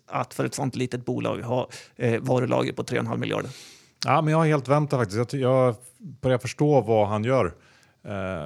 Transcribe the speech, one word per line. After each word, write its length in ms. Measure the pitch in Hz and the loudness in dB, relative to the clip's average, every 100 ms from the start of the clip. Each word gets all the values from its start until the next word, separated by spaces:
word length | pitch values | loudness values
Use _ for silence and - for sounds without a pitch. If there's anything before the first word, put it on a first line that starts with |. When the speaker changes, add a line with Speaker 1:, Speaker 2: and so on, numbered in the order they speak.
| - | -8
Speaker 1:
att 260 | 135 123 | -8 -6
för 120 | - 131 | -4 -6
ett 80 | |
sånt 220 | - 135 117 | -4 -6 -4
litet 300 | 127 127 123 | -6 -6 -6
bolag 360 | 123 113 101 | -4 -4 -4
ha, 280 | 117 127 120 - - - | -4 -4 -4 -10 -20 -4
eh, 260 | 123 113 | -2 0
varulager 520 | 131 127 123 127 127 | 0 0 2 0 0
på 100 | - | -4
tre 140 | 120 120 | -4 -4
och 60 | |
en 40 | 113 | -2
halv 120 | 120 | -4
miljard. 260 | 113 104 127 - - - _ _ 123 | -4 -4 -6 -12 -20 -20 _ _ 0
Speaker 2:
Ja, 160 | 143 | 2
men 100 | 156 | 2
jag 60 | 160 | 2
har 80 | 160 | 4
helt 220 | 151 127 | 2 2
vänt 240 | 147 147 | 0 2
där 60 | 135 | 0
faktiskt. 200 | 107 104 | 0 -2
Jag 120 | 120 | -2
ty-, 100 | 143 | -2
jag 360 | 127 131 127 110 - - | 2 4 2 0 -8 -20
börjar 380 | 190 - 131 127 | -18 -4 0 0
förstå 440 | - - 147 139 | -2 0 4 4
vad 260 | 107 110 101 | 6 4 4
han 160 | 107 | 2
gör. 300 | 113 131 90 - _ _ _ _ - | 2 2 0 -4 _ _ _ _ -12
Eh, 360 | 101 95 90 | -8 -6 -6